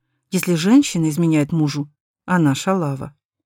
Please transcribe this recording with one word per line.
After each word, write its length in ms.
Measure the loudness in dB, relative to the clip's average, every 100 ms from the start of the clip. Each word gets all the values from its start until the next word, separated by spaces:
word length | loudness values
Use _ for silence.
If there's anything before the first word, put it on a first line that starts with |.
| _ _ _
Если 240 | -4 -2
женщина 540 | -2 4 4 4 0 -2
изменяет 420 | 0 2 2 0
мужу, 380 | 0 -2 -2 -8 _ _ _
она 300 | -4 0 2
шалава. 600 | 0 -2 -2 -2 -6 -12 -16 _ _